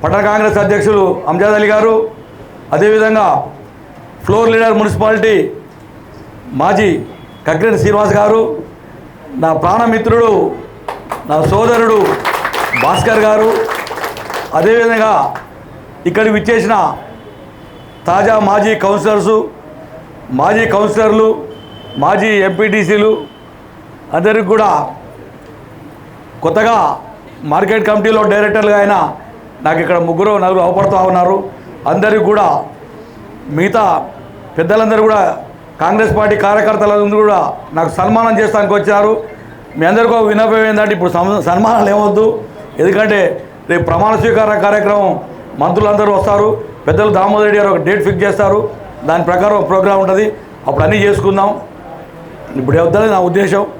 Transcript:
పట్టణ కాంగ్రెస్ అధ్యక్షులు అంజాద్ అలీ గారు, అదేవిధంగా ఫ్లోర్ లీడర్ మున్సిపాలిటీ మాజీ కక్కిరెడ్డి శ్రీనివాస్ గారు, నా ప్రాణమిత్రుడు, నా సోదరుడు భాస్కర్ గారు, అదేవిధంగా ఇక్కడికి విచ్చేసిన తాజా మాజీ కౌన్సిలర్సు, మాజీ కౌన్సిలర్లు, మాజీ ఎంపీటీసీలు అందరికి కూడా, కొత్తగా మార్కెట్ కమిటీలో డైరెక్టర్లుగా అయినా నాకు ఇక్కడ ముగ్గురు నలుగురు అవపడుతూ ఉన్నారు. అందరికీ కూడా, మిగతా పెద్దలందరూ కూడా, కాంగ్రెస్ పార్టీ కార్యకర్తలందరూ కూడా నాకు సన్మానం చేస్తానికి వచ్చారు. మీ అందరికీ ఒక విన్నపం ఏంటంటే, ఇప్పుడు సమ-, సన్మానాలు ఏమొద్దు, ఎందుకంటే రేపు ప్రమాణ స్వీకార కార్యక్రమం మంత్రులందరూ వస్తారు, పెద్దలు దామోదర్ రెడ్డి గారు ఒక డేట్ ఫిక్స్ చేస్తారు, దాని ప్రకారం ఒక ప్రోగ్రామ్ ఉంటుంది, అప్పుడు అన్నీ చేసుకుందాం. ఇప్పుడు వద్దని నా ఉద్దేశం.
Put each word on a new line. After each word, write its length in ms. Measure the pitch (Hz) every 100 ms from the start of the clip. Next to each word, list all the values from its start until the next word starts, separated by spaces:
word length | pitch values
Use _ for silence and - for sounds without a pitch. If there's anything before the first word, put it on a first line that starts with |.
పట్టణ 160 | 151 196 208
కాంగ్రెస్ 280 | 214 214 202
అధ్యక్షులు 400 | 196 202 202 208 185 - -
అంజాద్ 240 | 160 202 214
అలీ 100 | 208
గారు, 200 | - 220 226 151 - - - - - - 151
అదేవిధంగా 520 | 208 220 220 220 196 139 - - - - - - - - -
ఫ్లోర్ 240 | 202 226
లీడర్ 240 | 226 226 214
మున్సిపాలిటీ 560 | 214 - 220 220 220 196 - - - - - - - - - - - 127
మాజీ 280 | 160 208 208 160 - - - - -
కక్కిరెడ్డి 320 | 165 214 214
శ్రీనివాస్ 320 | 202 208 208 208
గారు, 220 | 208 220 220 147 - - - - - - - 262
నా 60 | 160 160
ప్రాణమిత్రుడు, 680 | 170 214 233 220 226 226 233 190 - - - - - - - - -
నా 80 | 151 156
సోదరుడు 480 | 196 233 233 226 220 190 - - - - - - -
భాస్కర్ 380 | 135 185 180 220 214
గారు, 220 | 214 220 202 - - - - - - - - - 151
అదేవిధంగా 560 | 175 226 233 226 220 185 135 - - - - - - - 175
ఇక్కడికి 240 | 175 220 214
విచ్చేసిన 380 | 214 226 - 220 160 139 - - - - - - - - - - -
తాజా 280 | 180 208 220 196
మాజీ 260 | 208 208 214 196
కౌన్సిలర్సు, 520 | 202 214 214 185 220 - - - - - - - - - 127
మాజీ 240 | 165 214 226 196
కౌన్సిలర్లు, 540 | 214 208 220 214 220 220 - - - - - -
మాజీ 240 | 147 196 214 208 190
ఎంపీటీసీలు 600 | 170 214 208 170 208 214 220 147 - - - - - - - - 156
అందరికి 300 | 185 220 190
కూడా, 180 | 220 214 165 - - - - - - - - - - - - - - - -
కొత్తగా 320 | 165 165 214 226 160 135 - - - - 156
మార్కెట్ 360 | 156 196 220 214
కమిటీలో 340 | 214 208 220 208
డైరెక్టర్లుగా 440 | 208 208 214 208 208
అయినా 160 | 202 196 151 - - - - - 156
నాకు 140 | 160
ఇక్కడ 140 | 165 175 170
ముగ్గురు 260 | 165 208 208
నలుగురు 200 | 185 190 175
అవపడుతూ 320 | 185 196 196 185
ఉన్నారు. 280 | 185 175 196 - - - - -
అందరికీ 320 | - 208 214 190
కూడా, 180 | 208 185 147 - - - - - - - - - 147
మిగతా 260 | 190 226 202 160 - - - - - -
పెద్దలందరూ 440 | 170 214 220 220 214
కూడా, 140 | 214 185 - - - - -
కాంగ్రెస్ 320 | 160 208 220 208
పార్టీ 180 | 208 208 196
కార్యకర్తలందరూ 760 | 208 214 202 208 208 208 214 208
కూడా 140 | 190 147 - - 156
నాకు 140 | 165 -
సన్మానం 360 | 185 220 226 220
చేస్తానికి 340 | 214 208 202 202
వచ్చారు. 340 | 196 208 208 220 - - - - - -
మీ 60 | 165
అందరికీ 240 | 208 233
ఒక 120 | 233 214
విన్నపం 360 | 208 220 220 220
ఏంటంటే, 240 | 208 214 202
ఇప్పుడు 140 | 175 175
సమ-, 240 | 185 202 175
సన్మానాలు 400 | 180 220 226 202 208
ఏమొద్దు, 300 | 208 196 220 - - - - -
ఎందుకంటే 380 | 165 190 214 208 180 - - - -
రేపు 160 | 170 165
ప్రమాణ 220 | 170 208 220
స్వీకార 360 | 233 220 214 208 202
కార్యక్రమం 540 | 208 208 208 190 - - - - -
మంత్రులందరూ 480 | 156 180 208 208 208 196
వస్తారు, 300 | 190 202 214 214 - - -
పెద్దలు 240 | 175 214 202
దామోదర్ 260 | 190 208 208
రెడ్డి 120 | 208
గారు 100 | 202
ఒక 80 | 185 151
డేట్ 160 | 202 190
ఫిక్స్ 180 | 180 202
చేస్తారు, 340 | - 202 - 214 - - - 139
దాని 140 | 170 170
ప్రకారం 260 | 180 202 208
ఒక 80 | 170
ప్రోగ్రామ్ 300 | 190 190 196 190
ఉంటుంది, 200 | 190 214 214 - - -
అప్పుడు 160 | 139 156
అన్నీ 120 | 208 202
చేసుకుందాం. 420 | 196 196 196 196 - - - - - - - - - - 135
ఇప్పుడు 180 | 131 156 170
వద్దని 260 | 190 220 190
నా 40 | 180
ఉద్దేశం. 360 | 175 196 196 -